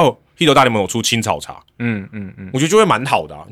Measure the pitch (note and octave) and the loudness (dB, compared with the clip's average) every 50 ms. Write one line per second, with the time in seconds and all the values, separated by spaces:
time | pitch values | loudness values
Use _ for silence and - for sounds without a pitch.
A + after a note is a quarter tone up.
0 | D#3+ C3+ G#2+ _ _ _ _ - - D3 C#3 C#3+ C3+ B2 A2+ G#2+ G2 F2+ - A#2 | 4 2 2 _ _ _ _ -2 2 4 4 6 4 4 4 0 -2 -2 -2 -4
1 | A2 - - A#2 A2 A2 F2 D2 - - - - _ _ _ - A#2+ A#2+ A2 G2+ | -2 -2 -2 -2 -2 -2 -4 -6 -6 -14 -18 -18 _ _ _ -8 -6 -6 -6 -6
2 | F#2+ - - G#2+ G2+ F#2 F#2 - G2 F#2 - C3 D3 E3 G3 A3 A3 F3+ B2 G#2+ | -8 -12 -14 -14 -14 -14 -14 -16 -14 -8 -4 -2 0 2 4 4 4 4 2 -2
3 | B2+ C#3 C3 G2 D#2+ D2 D2 D2 D#2+ F#2 | -2 -2 -2 -2 -2 -4 -12 -18 -16 -8